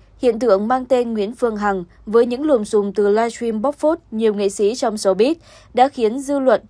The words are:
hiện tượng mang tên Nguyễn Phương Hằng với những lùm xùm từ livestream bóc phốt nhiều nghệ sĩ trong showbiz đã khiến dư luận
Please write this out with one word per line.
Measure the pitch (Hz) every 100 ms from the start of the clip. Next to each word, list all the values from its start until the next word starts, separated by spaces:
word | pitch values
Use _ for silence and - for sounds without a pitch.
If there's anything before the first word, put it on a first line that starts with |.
| _ _
hiện | 254 226
tượng | 240 196 214
mang | 254 254
tên | 254 233
Nguyễn | 220 202 254
Phương | 240 208
Hằng | 208 196 175 _ -
với | 226 240
những | 240
lùm | 302 247
xùm | 208 214 202
từ | 196 202
livestream | 214 233 226 233 220
bóc | 262 285
phốt | 302 330 _
nhiều | 220 220
nghệ | 202 202
sĩ | 196 202 254
trong | 175 214
showbiz | 196 185 254 330 - - _
đã | 233 269
khiến | 269 214 262
dư | 269 285
luận | 254 208